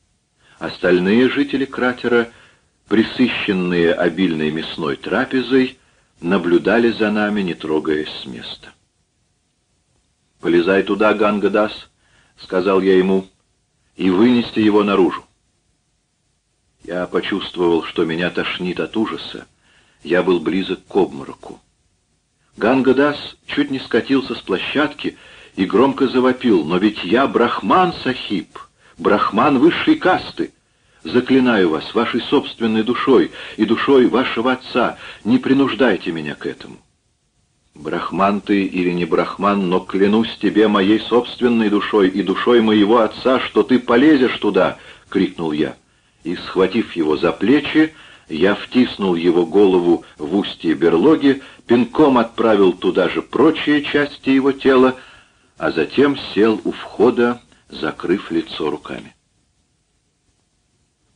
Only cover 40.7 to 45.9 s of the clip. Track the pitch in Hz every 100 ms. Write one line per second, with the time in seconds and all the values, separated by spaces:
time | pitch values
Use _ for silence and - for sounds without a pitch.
40.7 | 104 98 107 - 113 120 - 120 117 107
41.7 | 101 - 107 95 95 92 92 - 120 110
42.7 | 107 101 117 110 - 127 127 - 113 101
43.7 | 127 - 120 147 147 120 - 107 95 82
44.7 | - - - _ 98 92 - 82 76 73
45.7 | - _